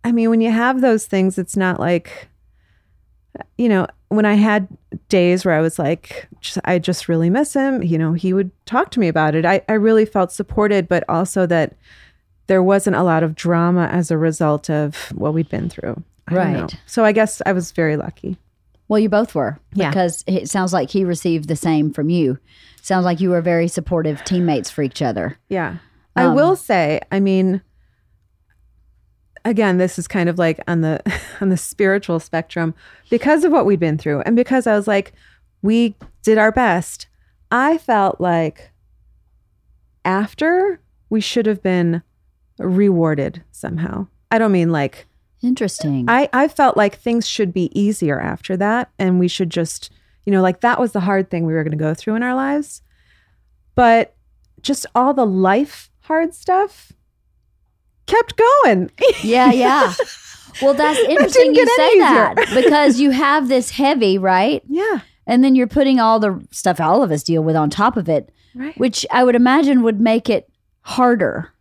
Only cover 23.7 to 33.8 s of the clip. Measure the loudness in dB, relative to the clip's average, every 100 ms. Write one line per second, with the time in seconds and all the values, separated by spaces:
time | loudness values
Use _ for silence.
23.7 | -4 -4 -4 -2 -6 -4 -2 0 -2 -4
24.7 | -6 -6 -4 -6 -4 -8 -10 _ -6 -6
25.7 | -10 _ _ _ 0 2 2 2 0 0
26.7 | 0 0 -2 -4 -2 0 2 0 -2 _
27.7 | _ _ _ _ _ _ _ _ _ _
28.7 | _ _ _ _ _ _ -10 -4 0 0
29.7 | 2 0 -4 -6 -2 -2 0 -2 -2 -2
30.7 | -2 0 -2 -4 -6 -10 -6 -2 -2 -4
31.7 | -2 0 0 -2 -6 -4 -8 -6 -6 -6
32.7 | -8 -20 -20 _ -2 0 2 2 2 2
33.7 | 0